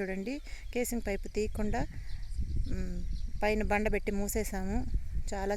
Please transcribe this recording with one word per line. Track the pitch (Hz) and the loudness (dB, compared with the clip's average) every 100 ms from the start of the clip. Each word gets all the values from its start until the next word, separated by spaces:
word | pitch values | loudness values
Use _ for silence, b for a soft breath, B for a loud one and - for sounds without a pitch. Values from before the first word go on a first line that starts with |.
చూడండి, | 190 190 196 285 - B B | -2 -2 -4 -6 -6 B B
కేసింగ్ | 240 240 240 214 | -2 0 0 -2
పైపు | 196 - - | -2 -2 -2
తీయకుండా, | 214 - 214 233 294 B B B B B - - - | 0 0 2 2 0 B B B B B 0 2 2
మ్, | 185 185 180 180 - - - | 2 0 -2 -2 0 -2 0
పైన | 208 214 202 | 2 2 2
బండ | 208 214 208 | 2 4 2
పెట్టి | 208 202 | 2 0
మూసేసాము. | 208 233 202 196 190 220 262 - - - - | 0 0 -2 -2 0 0 2 0 0 0 0
చాలా | 202 196 | 0 0